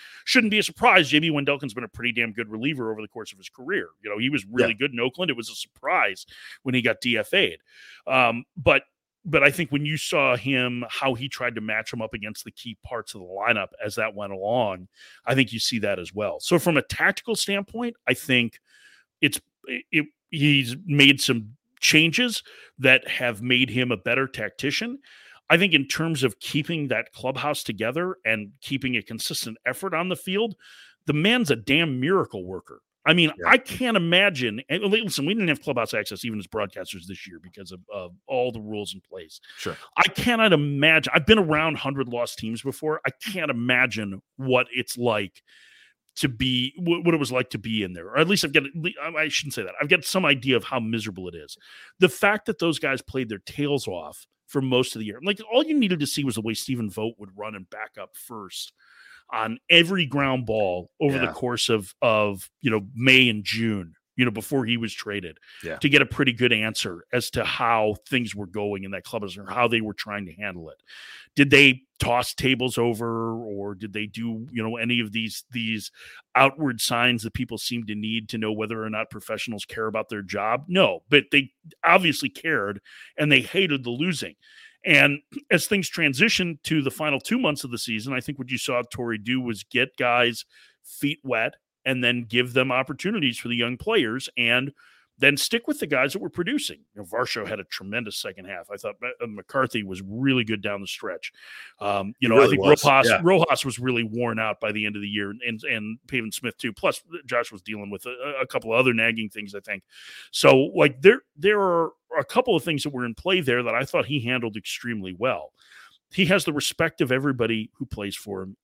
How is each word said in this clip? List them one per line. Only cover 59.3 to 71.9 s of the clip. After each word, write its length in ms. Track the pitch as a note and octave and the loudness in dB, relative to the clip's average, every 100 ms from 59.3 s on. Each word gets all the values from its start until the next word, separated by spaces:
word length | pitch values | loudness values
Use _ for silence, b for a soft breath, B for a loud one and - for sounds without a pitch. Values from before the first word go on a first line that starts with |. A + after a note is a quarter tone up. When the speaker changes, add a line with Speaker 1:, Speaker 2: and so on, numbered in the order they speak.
Speaker 1:
on 260 | A#2 A2 A#2+ - | -4 -4 -4 6
every 340 | E3+ E3 F#3+ | 6 6 2
ground 400 | C#3+ C#3+ C#3 C3 | 0 0 0 0
ball 460 | A2 G#2+ G2 F2+ E2+ - | 0 0 0 -2 -6 -2
over 180 | D3 C3+ | 0 0
the 60 | |
Speaker 2:
Yeah. 80 | B2 | -2
Speaker 1:
course 380 | - B2 A#2 - | -2 -4 -2 2
of, 240 | A2 F#2+ - | 0 0 0
of, 480 | B2 G#2+ G#2 G2 - _ | 2 4 2 -2 -12 _
you 100 | B2+ | 0
know, 160 | A2 G2 | 0 -2
May 360 | A#2 C3 C3 B2 | 0 6 8 6
and 120 | G#2+ | 2
June, 520 | F#2+ A2+ A2+ G#2 E2+ - _ | -4 -2 -2 -2 -6 -16 _
you 120 | - B2 | 0 0
know, 40 | |
before 360 | G#2+ - C3+ A2+ | 0 -2 -2 0
he 100 | A#2 | -2
was 160 | A2+ | -4
traded, 460 | - G#2 G2+ F2 - B B | -8 -8 -8 -8 -16 B B
Speaker 2:
Yeah. 140 | E2 D2+ | -10 -2
Speaker 1:
to 100 | C#3+ | 4
get 140 | C#3+ | 4
a 40 | C3 | 4
pretty 280 | - C3+ | 2 0
good 180 | A#2+ B2 | 4 2
answer 540 | A2 A2 - G#2 F2 - | 2 0 -4 -6 -8 -6
as 160 | B2 - | -4 -4
to 120 | B2 | -4
how 540 | G#2 - A#2 A2+ G#2+ G2+ - | -4 -2 0 2 2 -2 -2
things 280 | C3 A2+ | -2 -2
were 120 | G2+ F#2 | -8 -10
going 380 | G#2 G#2 G2 | -6 -4 -4
in 60 | G2 | -8
that 140 | F#2+ | -12
clubhouse 340 | - A2+ G2+ F#2+ | -8 -8 -8 -12
or 80 | G2 | -8
how 220 | B2 A#2+ | 0 2
they 120 | A#2 | 2
were 140 | G#2+ | -2
trying 320 | - G#2+ G#2 F2+ | -6 -8 -8 -10
to 80 | |
handle 340 | E2+ G#2 F2 D#2+ | -10 -10 -10 -14
it. 140 | - _ B B B B | -18 _ B B B B
Did 140 | - C#3 | 2 6
they 320 | C#3 C#3 B2+ _ | 10 8 6 _